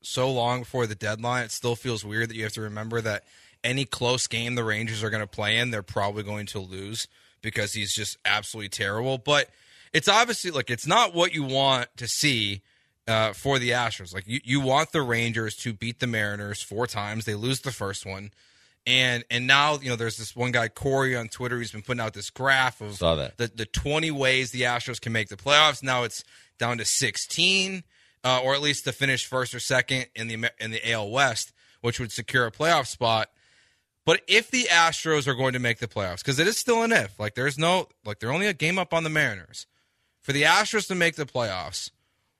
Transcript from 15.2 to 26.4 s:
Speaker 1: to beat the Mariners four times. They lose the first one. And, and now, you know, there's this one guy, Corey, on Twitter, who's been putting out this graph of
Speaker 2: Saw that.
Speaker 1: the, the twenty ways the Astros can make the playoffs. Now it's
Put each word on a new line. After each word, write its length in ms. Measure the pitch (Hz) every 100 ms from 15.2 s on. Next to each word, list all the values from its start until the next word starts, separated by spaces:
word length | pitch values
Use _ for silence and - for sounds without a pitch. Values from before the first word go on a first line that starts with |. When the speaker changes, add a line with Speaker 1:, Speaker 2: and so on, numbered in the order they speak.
| 117 113 110 -
Speaker 1:
to 160 | 127
beat 260 | 104 113 117
the 80 | 123
Mariners 560 | 113 104 104 104 104
four 240 | - 101 123
times. 380 | 107 104 110 110
They 100 | 104
lose 240 | 120 131
the 120 | 139
first 340 | 113 98 98 101
one. 260 | 95 104 - _ _ _ _ 120
And, 380 | 127 127 120 -
and 180 | 120 127
now, 300 | 139 147 147
you 120 | 135
know, 60 | 117
there's 220 | 113 113
this 180 | 107 123
one 160 | 123
guy, 160 | 120 113
Corey, 480 | - 139 135 131 123
on 140 | 113
Twitter, 280 | - 123 123
who's 140 | 113
been 100 | 107
putting 200 | 101 123
out 120 | 110
this 160 | 104 98
graph 520 | - 135 135 127 -
of 140 | 104 101
Speaker 2:
Saw 200 | 82 80
that. 220 | 65 -
Speaker 1:
the, 120 | 117
the 120 | 110 110
twenty 460 | - 143 156 160
ways 400 | 143 131 131 123
the 120 | 123
Astros 360 | 123 120 127 117
can 140 | 117
make 160 | 113 104
the 80 | 101
playoffs. 440 | 135 147 156 131
Now 220 | 135 127
it's 220 | 117 - - -